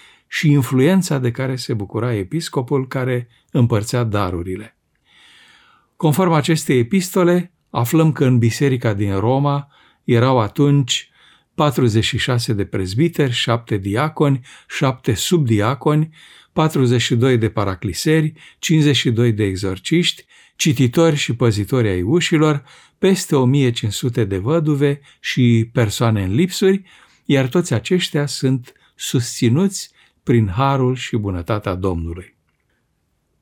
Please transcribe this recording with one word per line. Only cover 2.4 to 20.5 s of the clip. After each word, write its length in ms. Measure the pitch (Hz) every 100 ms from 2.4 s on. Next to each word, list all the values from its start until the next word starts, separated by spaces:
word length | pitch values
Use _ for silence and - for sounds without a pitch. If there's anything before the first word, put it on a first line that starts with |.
| 160 143 123 143 131
care 420 | 135 127 123 120 _ _
împărțea 540 | 160 120 113 107 123
darurile. 720 | 117 101 95 87 90 92 104 _ _ _ _ _ _ _ _ _ _ _ _ -
Conform 360 | 160 147 185
acestei 460 | 160 135 160 - 131
epistole, 720 | 117 196 180 190 175 180 175 _ _
aflăm 420 | - 120 160 160
că 120 | 127
în 140 | 135 123
biserica 560 | 113 - 143 127 123
din 240 | 101 104 98
Roma 500 | 110 135 143 143 143 _ _ _
erau 360 | - 117 127 131
atunci 720 | 104 - 143 143 127 - - _ _ _ _
patruzeci 500 | - 151 131 123 107
și 140 | 98 117
șase 340 | - 120 -
de 120 | 104
prezbiteri, 680 | 95 101 92 104 165 - 139
șapte 440 | 120 - 117 - 107
diaconi, 640 | 98 107 151 - 147 131 - - -
șapte 460 | - 135 123 -
subdiaconi, 920 | 110 - 175 127 107 104 139 156 151 156 - - - _
patruzeci 480 | - 156 143 127 120
și 140 | -
doi 240 | 120 131 123
de 100 | 107
paracliseri, 840 | - 98 92 104 85 160 160 156 - - _
cincizeci 380 | - 156 147 135
și 140 | 143
doi 220 | 110 120
de 120 | 104
exorciști, 800 | 101 95 101 92 - 165 170 - - _ _